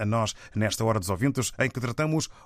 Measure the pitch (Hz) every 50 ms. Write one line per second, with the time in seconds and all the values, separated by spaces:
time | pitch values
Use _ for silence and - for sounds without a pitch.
0 | 110 104 110 117 110 104 - - - - - 104 110 104 - - 110 110 110 110
1 | 87 95 98 90 120 139 131 131 117 - - - 131 131 - 131 117 120 120 -
2 | 156 156 156 160 - - - - -